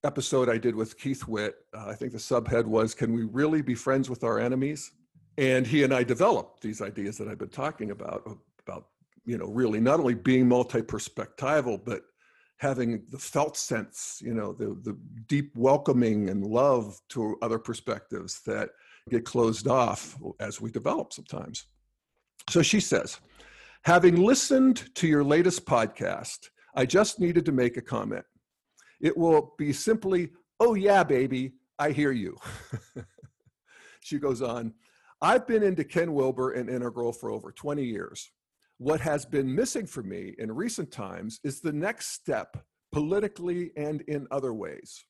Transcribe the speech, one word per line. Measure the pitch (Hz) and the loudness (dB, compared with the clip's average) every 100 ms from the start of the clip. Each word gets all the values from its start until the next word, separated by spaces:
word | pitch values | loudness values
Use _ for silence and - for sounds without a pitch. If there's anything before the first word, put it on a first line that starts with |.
episode | 143 139 127 135 123 | -2 -4 -2 2 2
I | 113 | 2
did | 120 | 0
with | 110 110 - | -2 -6 -6
Keith | 139 131 - | -6 -6 -4
Witt. | 110 104 - _ | -4 -4 -8 _
Uh, | 110 104 | -16 -12
I | |
think | 107 123 | -8 -8
the | 113 | -8
subhead | - 127 113 120 | 0 0 2 0
was, | 110 110 113 | 2 2 2
"Can | - 117 | 0 -2
we | 117 | 0
really | 113 120 151 156 | -2 0 2 2
be | 131 | 0
friends | 120 - 135 127 | -2 0 0 0
with | 120 | -2
our | 117 110 | -2 0
enemies?" | 120 127 139 147 - _ _ _ _ - | 0 0 -2 -6 -12 _ _ _ _ 0
And | 131 131 | 2 4
he | 120 147 | 4 4
and | 135 | 4
I | 131 | 4
developed | 120 117 214 156 - _ | 2 2 4 2 -2 _
these | 110 104 | -10 -6
ideas | 101 104 101 107 | -8 -6 -8 -6
that | 104 | -10
I've | 107 | -10
been | - | -10
talking | - 139 - 107 | -6 -6 -6 -10
about, | 98 - - 110 104 _ _ - | -8 -8 -10 -10 -18 _ _ -16
about, | 92 - _ _ _ | -16 -16 _ _ _
you | - 117 | -8 -6
know, | 90 | -4
really | 110 123 107 | 0 0 4
not | 117 160 | 4 4
only | 135 | 4
being | 117 - 127 127 | 2 4 6 8
multi-perspectival, | 123 123 117 113 107 - - 107 - 135 151 127 101 | 6 4 -2 -2 -6 -8 -10 -10 -6 0 0 0 -4
but | 107 107 - _ _ _ _ _ | -6 -8 -10 _ _ _ _ _
having | 143 131 120 113 - | -2 0 -2 -2 -8
the | - | -14
felt | - 151 151 - | -6 -2 -2 -4
sense, | - 117 101 - - - | -4 -4 -6 -12 -14 -12
you | 117 | -6
know, | 113 101 | -6 -6
the, | 98 107 95 | -6 -8 -8
the | 110 101 107 117 110 | -10 -10 -14 -18 -4
deep | 143 143 | -2 -2
welcoming | 117 127 143 139 123 120 107 98 | 0 4 4 4 2 4 2 0
and | 98 98 | -2 -2
love | 113 139 127 104 - _ | 2 4 2 -2 -14 _
to | 127 107 107 | -6 -6 -4
other | 117 113 | -4 -4
perspectives | - 113 - 113 _ 101 90 - | -6 -10 -6 -8 _ -12 -10 -12
that | - 107 104 _ _ - - | -8 -6 -6 _ _ -20 -4
get | 117 | -2
closed | 113 123 113 110 139 | -2 0 0 0 0
off | 131 117 98 - - - - | 2 2 -2 -10 -14 -16 -10
as | 107 - | -10 -8
we | 110 | -8
develop | 113 120 311 - | -4 -4 -4 -6
sometimes. | - - - - - - _ _ _ _ _ _ _ - | -14 -14 -12 -12 -14 -16 _ _ _ _ _ _ _ 0
So | 170 | 4
she | 151 214 | 6 4
says, | - 110 - - _ - - - - - | 4 0 -2 -10 _ -20 -20 -20 -20 -6
"Having | - 175 180 175 | 6 8 8 8
listened | 196 269 - 262 262 240 - - | 6 6 4 6 6 4 -2 -2
to | 165 | 2
your | 151 | 4
latest | 143 151 180 175 | 6 6 4 2
podcast, | - 127 110 - 90 92 - - - _ _ | 0 2 2 -2 -6 -6 -8 -14 -18 _ _
I | - 131 | -2 2
just | 180 208 - | 4 4 2
needed | 175 175 165 | 2 2 2
to | |
make | 135 123 120 | 2 2 0
a | |
comment. | - 120 104 101 - _ _ _ _ _ _ _ | -6 -6 -4 -8 -10 _ _ _ _ _ _ _
It | 156 170 | -2 2
will | 165 156 151 - | 4 4 4 -4
be | 147 | -2
simply, | 143 - 220 196 185 170 _ _ _ | -2 0 0 2 -2 -2 _ _ _
'Oh | 233 | 2
yeah, | 214 196 196 | 4 6 6
baby, | 156 135 131 131 131 - _ - | 6 2 2 -2 -4 -10 _ -4
I | 147 | -2
hear | 147 147 | 0 0
you.'" | 127 92 - - - - 107 _ | 0 -4 -8 -14 -16 -12 -14 _
<laughs> | - 113 _ - _ _ _ _ _ - _ | -18 -18 _ -20 _ _ _ _ _ -20 _
She | - 143 | -8 -4
goes | 143 120 | -2 -2
on, | 127 117 113 - _ _ _ _ | -4 -4 -8 -10 _ _ _ _
I've | 165 247 247 | 4 4 4
been | 226 | 2
into | 202 180 | 2 0
Ken | - 180 170 | -2 -2 0
Wilber | 147 131 123 127 | 0 0 0 -2
and | 127 113 | -2 -4
Integral | 127 123 113 120 | -4 -6 -4 -6
for | 117 117 | -4 -8
over | 107 - | -8 -10
twenty | - 143 147 | -12 -8 -4
years. | 131 104 - - - _ _ _ _ _ | -4 -6 -8 -12 -18 _ _ _ _ _
What | 123 156 | -2 0
has | 151 147 - | 0 -4 -2
been | 147 135 | -2 0
missing | 139 247 269 202 | 0 -2 -4 -8
for | - | -10
me | 98 92 95 - | -10 -10 -12 -10
in | 110 | -8
recent | 117 226 226 160 | -6 -6 -6 -10
times | - 98 90 104 110 | -8 -12 -10 -12 -8
is | 147 135 | -10 -6
the | 165 | -6
next | 147 185 226 - | -4 -4 -6 -10
step, | - - 120 90 - _ _ _ | -10 -4 -4 -6 -14 _ _ _
politically | 147 151 196 208 208 175 175 175 151 | -4 0 0 -2 -6 -6 -6 -6 -8
and | 147 151 | -6 -6
in | - 147 135 | -6 -8 -6
other | 139 131 | -6 -4
ways. | 113 87 65 - - _ | -6 -8 -12 -18 -20 _